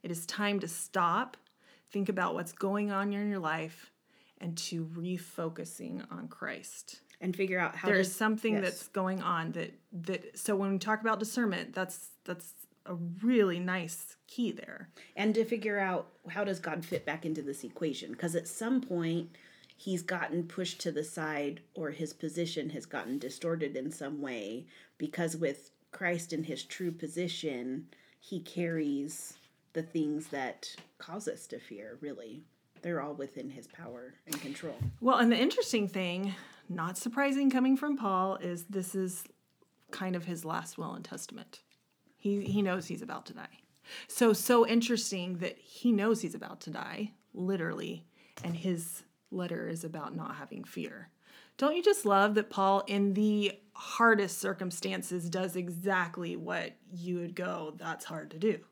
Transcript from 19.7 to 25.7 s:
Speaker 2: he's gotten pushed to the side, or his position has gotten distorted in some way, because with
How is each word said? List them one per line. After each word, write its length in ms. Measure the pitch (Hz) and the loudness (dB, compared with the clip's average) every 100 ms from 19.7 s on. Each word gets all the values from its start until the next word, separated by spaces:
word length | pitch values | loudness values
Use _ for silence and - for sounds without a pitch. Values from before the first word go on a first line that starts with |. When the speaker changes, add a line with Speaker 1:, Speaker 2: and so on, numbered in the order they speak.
| _ | _
Speaker 2:
he's 240 | - 185 | -2 -2
gotten 420 | 170 180 151 165 | -2 -2 0 -2
pushed 380 | 170 - 180 - | -2 -4 -6 -4
to 100 | 180 | -4
the 120 | 147 | -2
side, 580 | 156 - 156 147 143 165 - | -4 -4 -4 -2 -2 -4 -12
or 180 | - 156 | -6 -6
his 200 | 147 156 | -4 -6
position 600 | - 160 156 170 160 147 | -4 -6 -2 -2 -2 -4
has 140 | 143 - | -6 -6
gotten 320 | 139 98 139 | -6 -4 -4
distorted 600 | 127 - 170 165 151 131 | -4 -6 -2 0 -2 -2
in 120 | 135 | -6
some 320 | 151 139 143 | -6 -6 -6
way, 460 | 139 123 101 117 165 - - _ | -4 -4 -6 -8 -10 -20 -20 _
because 400 | 151 - 165 160 | -6 0 -2 2
with 340 | 160 143 - | 0 -2 -10